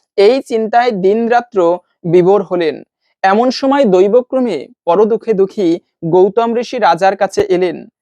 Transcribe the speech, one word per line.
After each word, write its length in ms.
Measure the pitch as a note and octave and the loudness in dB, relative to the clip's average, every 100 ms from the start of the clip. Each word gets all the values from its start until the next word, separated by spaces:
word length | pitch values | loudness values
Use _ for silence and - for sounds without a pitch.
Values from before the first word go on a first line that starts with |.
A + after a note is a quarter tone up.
| _ - | _ 2
এই 240 | G3+ C4+ | 2 2
চিন্তায় 500 | - A3+ A3 A#3+ B3 | -2 -4 -2 -2 -2
দিনরাত্র 680 | G3+ F#3 A3 A#3 A#3+ A#3+ G3+ E3+ F3 _ _ | 0 0 0 0 -2 -2 -2 0 -2 _ _
বিভোর 380 | F3 F3+ F3 G3+ | 0 2 4 2
হলেন। 320 | F3+ F3+ D#3+ B2+ - _ _ _ | 0 -4 -4 -6 -12 _ _ _
এমন 240 | F#3+ G3+ B3+ | 0 0 0
সময় 340 | - C#4 C#4+ B3 | -2 -2 0 2
দৈবক্রমে 800 | F3+ G3+ A#3+ B3 C4 A#3+ D#3 - _ - | 2 2 0 0 -4 -4 -6 -10 _ -2
পরদুঃখে 480 | F3 G#3+ A3 - | 0 0 -2 -2
দুঃখী 460 | G3 F#3+ - F3 E3+ - _ E3 | -2 -2 -2 -2 -2 -8 _ -2
গৌতম 520 | F3+ G3+ G3+ A#3 A3+ | 2 2 0 -2 -4
ঋষি 200 | A#3 B3+ | -6 -2
রাজার 360 | G3 E3 F#3+ G3 | 0 2 0 0
কাছে 260 | F#3+ - | -2 -2
এলেন। 360 | G3 F3+ F3+ D#3 - _ | -2 0 -2 -4 -14 _